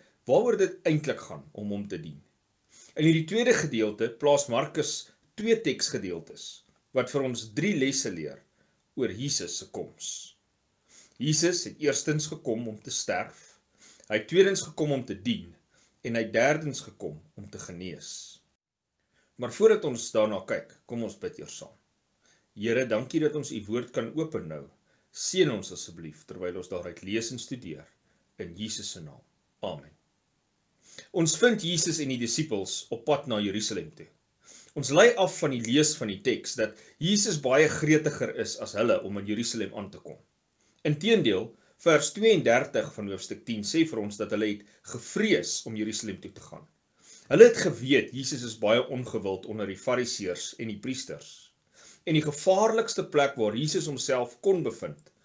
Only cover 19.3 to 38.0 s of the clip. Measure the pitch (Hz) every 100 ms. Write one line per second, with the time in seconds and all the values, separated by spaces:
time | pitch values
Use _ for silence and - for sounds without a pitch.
19.3 | - 120 - 214 208 160 120 - 113 107
20.3 | 101 - 95 - - _ 120 110 101 95
21.3 | - - - - _ _ _ _ _ _
22.3 | _ _ - 107 117 127 110 131 165 151
23.3 | 151 135 123 95 113 120 - 117 147 156
24.3 | 156 82 76 71 _ _ _ _ - -
25.3 | 185 165 107 - 87 - 85 80 73 -
26.3 | 90 90 90 90 92 87 85 95 107 117
27.3 | 123 - 127 107 73 - _ _ _ _
28.3 | - 92 85 107 107 101 - 78 67 _
29.3 | _ _ _ 98 80 69 _ _ _ _
30.3 | _ _ _ _ _ _ - - 190 165
31.3 | - 247 220 165 175 175 160 139 127 117
32.3 | - 156 104 95 - - - - 143 -
33.3 | 110 104 98 104 101 78 - 80 _ _
34.3 | _ - - - - 123 147 226 233 180
35.3 | - 151 127 113 131 151 - 113 95 131
36.3 | 107 - - 110 - - _ 165 208 214
37.3 | 160 139 131 156 - 147 156